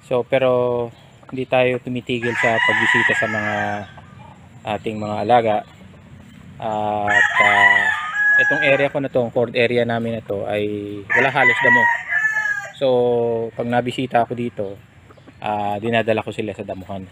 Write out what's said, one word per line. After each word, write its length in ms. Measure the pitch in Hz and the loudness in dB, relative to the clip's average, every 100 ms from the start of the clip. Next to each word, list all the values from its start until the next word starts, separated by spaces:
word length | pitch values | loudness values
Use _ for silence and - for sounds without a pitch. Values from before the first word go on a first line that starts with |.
| - | -2
So, 160 | 127 | -2
pero 680 | 117 135 131 127 123 123 120 - - - - | 2 2 4 4 2 0 -4 -8 -20 -20 -14
hindi 160 | 131 127 | -8 0
tayo 320 | 127 127 123 | 2 4 2
tumitigil 560 | 131 123 113 123 117 113 | -4 -8 -4 -2 -2 0
sa 240 | 120 113 | 2 2
pagbisita 520 | - - - - 110 - | 2 2 2 2 2 0
sa 100 | 113 | 0
mga 260 | 107 104 104 104 104 101 - - - - - - - 123 104 | -2 -2 -2 -2 -4 -8 -16 -20 -20 -20 -20 -20 -14 -6 -6
ating 240 | 113 107 | -4 -6
mga 140 | 107 104 104 | -6 -4 4
alaga. 400 | 120 113 104 - - - - - - - - - - | 4 4 0 -2 -18 -20 -20 -20 -20 -20 -20 -20 -10
At, 680 | 113 107 107 107 104 - - 1017 | -6 -2 -2 -2 0 2 2 2
ah, 420 | 1017 - 988 988 988 - 1077 - 855 - - | 2 4 4 4 0 -4 -6 -2 2 2 2
itong 160 | - | 0
area 320 | 151 139 139 | 2 2 2
ko 80 | 151 | -2
na 80 | 135 | -2
to, 160 | 135 120 | -2 -2
ang 80 | |
core 180 | 127 120 123 | 0 -2 2
area 260 | 117 120 | 2 2
namin 360 | 117 117 117 113 | 0 0 -2 -6
na 40 | |
to 220 | - 101 101 | -6 -6 -2
ay 200 | 104 104 104 104 101 101 - | -2 -2 -4 -8 -10 -4 0
wala 160 | 135 | 2
halos 260 | 135 131 - | 4 2 4
damo. 240 | - - 960 - - 855 855 880 855 831 807 - | 4 4 2 -2 -4 -2 -2 -2 -4 -6 -8 -4
So, 120 | 135 123 123 120 117 113 113 - | 0 2 2 2 0 -2 -4 -6
pag 80 | 120 | -2
nabisita 600 | 120 123 123 131 131 117 | 0 0 -4 0 0 0
ako 100 | 120 | -2
dito, 400 | 120 - 101 98 - - - - - - | -6 -6 -8 -8 -20 -20 -20 -20 -20 -10
ah, 400 | - 104 104 104 | -4 -2 -2 -2
dinadala 400 | 113 117 113 110 | 0 0 2 0
ko 80 | 107 | -2
sila 240 | 104 107 | -6 -6
sa 80 | 98 | -6
damuhan. 420 | 98 95 95 98 92 | -8 -10 -10 -10 -12